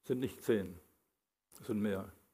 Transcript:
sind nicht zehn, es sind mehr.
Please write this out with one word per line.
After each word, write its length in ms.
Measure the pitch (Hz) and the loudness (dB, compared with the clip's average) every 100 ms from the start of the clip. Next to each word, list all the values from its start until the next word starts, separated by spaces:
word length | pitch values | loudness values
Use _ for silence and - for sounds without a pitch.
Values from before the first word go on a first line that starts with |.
sind 160 | - 127 | -2 0
nicht 220 | 127 - | 0 -2
zehn, 380 | - 110 90 87 - _ _ _ _ _ _ - | 2 4 2 -10 -18 _ _ _ _ _ _ -12
es 80 | - | -2
sind 140 | 107 | 0
mehr. 320 | 104 95 98 - _ | 2 0 -4 -14 _